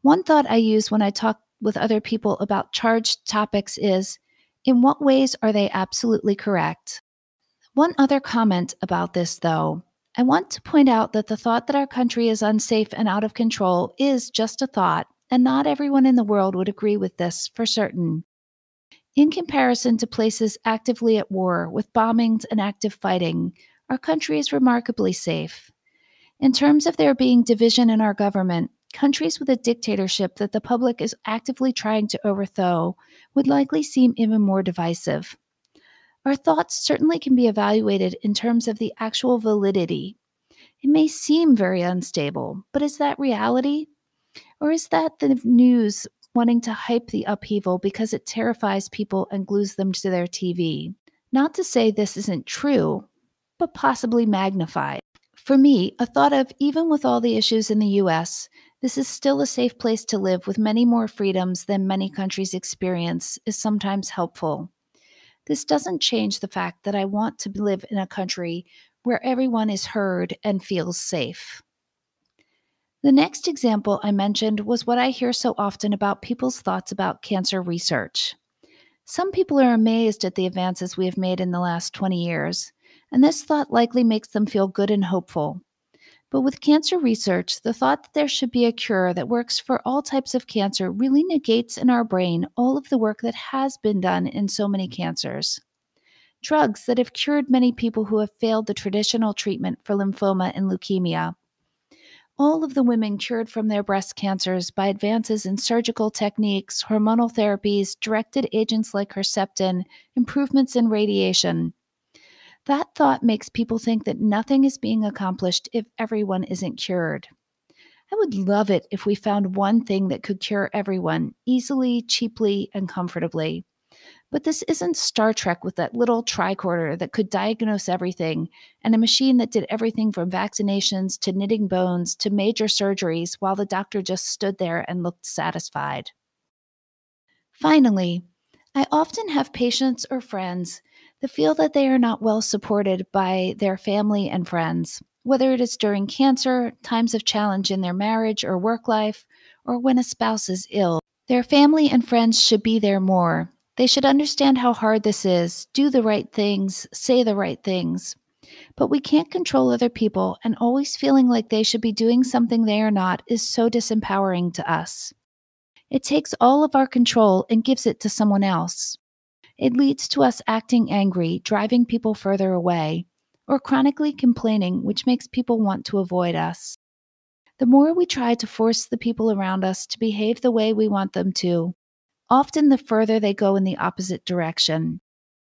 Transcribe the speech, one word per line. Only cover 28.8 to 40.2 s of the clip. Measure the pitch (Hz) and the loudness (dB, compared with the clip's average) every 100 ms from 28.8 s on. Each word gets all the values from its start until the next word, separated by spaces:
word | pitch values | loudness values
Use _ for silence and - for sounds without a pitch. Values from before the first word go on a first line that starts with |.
| _ | _
countries | - 277 262 320 - | 0 0 2 -2 -2
with | 269 | 0
a | 254 | 0
dictatorship | 240 233 220 202 190 - 185 - | 0 -2 -2 -2 -2 -2 -4 -2
that | 208 | -4
the | 214 | -4
public | - 240 254 240 | -2 0 0 -2
is | 226 - - | -6 -6 -8
actively | 226 - 254 262 | -6 -6 -2 -2
trying | 240 220 214 208 | 0 -2 -2 -2
to | - 208 | -2 -2
overthrow | 196 196 - 180 170 170 - _ _ _ 277 | -2 -4 -2 0 0 -2 -6 _ _ _ 0
would | 269 | 2
likely | 277 277 302 | 2 2 -2
seem | 294 262 247 - | 0 4 4 4
even | 220 220 | 0 2
more | 202 190 | 2 2
divisive. | 185 175 170 165 - 151 - - _ _ _ _ _ _ _ _ 277 | 0 -2 -2 -2 -2 -4 -6 -20 _ _ _ _ _ _ _ _ -4
Our | 277 | 0
thoughts | 330 311 - - | 0 0 -2 -4
certainly | - 294 311 339 | -2 2 2 0
can | 269 254 | 2 4
be | 240 | 4
evaluated | 208 202 214 214 196 185 - | 2 2 2 2 0 0 -2
in | 208 | -4
terms | 208 233 233 226 | -2 0 0 0
of | 214 | -4
the | 220 - | -6 -6
actual | 220 - 254 240 | -6 -2 0 0
validity. | 220 208 196 196 165 151 180 - | 2 2 2 0 -2 -4 -8 -14